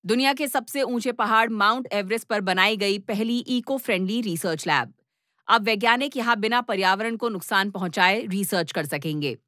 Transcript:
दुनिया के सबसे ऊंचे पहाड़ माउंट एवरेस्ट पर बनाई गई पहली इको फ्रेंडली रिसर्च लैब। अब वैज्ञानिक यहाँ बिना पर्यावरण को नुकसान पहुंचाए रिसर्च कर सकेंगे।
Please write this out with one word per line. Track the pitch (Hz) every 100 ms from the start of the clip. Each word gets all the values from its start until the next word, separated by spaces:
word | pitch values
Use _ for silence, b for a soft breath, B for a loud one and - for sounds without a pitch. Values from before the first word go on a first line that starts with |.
| 180
दुनिया | 240 269
के | 277 285
सबसे | 269 240 277
ऊंचे | 254 240 247
पहाड़ | 240 208 220 226
माउंट | 220 202 247 240
एवरेस्ट | 202 190 226 -
पर | 214
बनाई | 190 185 196 220
गई | 202 202
पहली | 196 208 226 240
इको | - 247 233 269
फ्रेंडली | 247 190 185 226
रिसर्च | 220 165 190 160 170
लैब। | 143 123 _ _ _ _ _ -
अब | 226
वैज्ञानिक | 208 214 226 240 277 277
यहाँ | 233 240
बिना | 220 240
पर्यावरण | 240 190 190 196 226 226
को | 233
नुकसान | 196 - 202 202
पहुंचाए | 190 180 175 185 208 240
रिसर्च | 190 190 190 156
कर | 180 147
सकेंगे। | 147 160 151 147 -